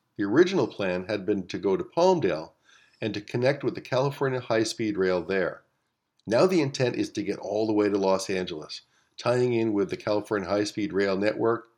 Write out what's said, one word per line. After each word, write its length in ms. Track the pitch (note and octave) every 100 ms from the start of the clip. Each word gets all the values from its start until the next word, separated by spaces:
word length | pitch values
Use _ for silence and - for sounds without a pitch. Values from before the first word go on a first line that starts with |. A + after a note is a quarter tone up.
| _ -
the 80 |
original 420 | G2+ A#2+ F3+ F#3+ A2
plan 380 | - G2 F2+ F#2
had 180 | G#2 F#2
been 200 | G2+ F2+
to 100 | F#2+
go 180 | G2 F#2
to 80 |
Palmdale 680 | - - F3+ F3+ G#2 D#2 D#2+ _ _ _ _ _
and 100 | A2+
to 80 | G2+
connect 420 | - B2 B2+ D3+
with 100 | B2+
the 60 | F#2+
California 580 | - B2+ C#3 C#3 C3+ B2
High-Speed 560 | A#2 A2+ A2 - A2 F#2
Rail 240 | F#2 F#2
there. 400 | E2+ F#2+ E2+ - _ _ _ _ _ _ -
Now 200 | A2+ F#3
the 140 | F#3
intent 360 | C#3 - B2 -
is 140 | G#2
to 100 | -
get 160 | F#2+ -
all 280 | F#2 G#2 A2
the 60 |
way 160 | G#2 G#2
to 80 | G2+
Los 320 | F#2+ F#2+ -
Angeles, 540 | F#2+ F2+ D#2+ D2+ - - _ _ -
tying 380 | A#2 B2 B2
in 180 | A#2 A2+
with 160 | G2+ F#2+
the 80 | -
California 500 | - G#2 G2+ G#2 F2
High-Speed 460 | G#2 G#2 - G2
Rail 240 | F2+ G2 F#2+
Network 520 | G#2 - A2+ A#2 -